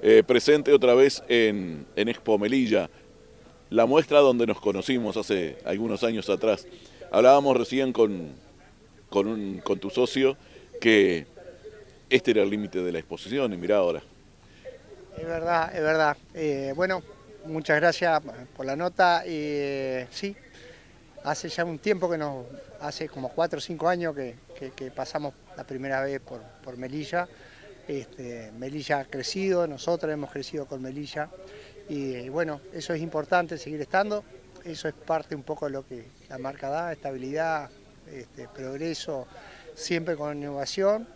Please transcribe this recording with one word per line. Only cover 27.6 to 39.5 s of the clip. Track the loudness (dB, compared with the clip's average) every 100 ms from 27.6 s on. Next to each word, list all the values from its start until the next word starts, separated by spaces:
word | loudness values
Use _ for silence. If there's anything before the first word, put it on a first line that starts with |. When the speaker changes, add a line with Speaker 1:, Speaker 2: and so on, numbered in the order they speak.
| -20 -20 -10
Speaker 2:
Este, | -10 -10 -14 -14 -12 -14 -14
Melilla | -12 -10 -2 -2
ha |
crecido, | -2 -8 -8 -4 0 0 0
nosotros | -4 -2 -2 -2
hemos | -4 -6
crecido | -8 -10 -10
con | -10 -10
Melilla. | -10 -10 -10 -8 -8 -10 -20 -20 -20 -20 -10
Y, | -6 -4
y | -6 -6
bueno, | -4 -4 -6 -12
eso | -14 -6
es | -6
importante, | -4 -6 0 0 0 -8
seguir | -10 -10
estando. | -2 -2 0 -4 -8 -20 -20 -20
Eso | -14 -8 -8
es |
parte | -10 -4 -4 -4
un | -12
poco | -10 -8 -6
de |
lo | -8 -12
que | -16 -18 -20 -16
la | -12
marca | -10 -10 -6
da, | -6 -6
estabilidad, | -8 -10 -8 -8 -4 -2 -2 -6 -18 -20 -20 -20
este, | -18 -18 -18 -18
progreso, | -12 -12 -8 -8 -8 -8 -8 -10 -18 -20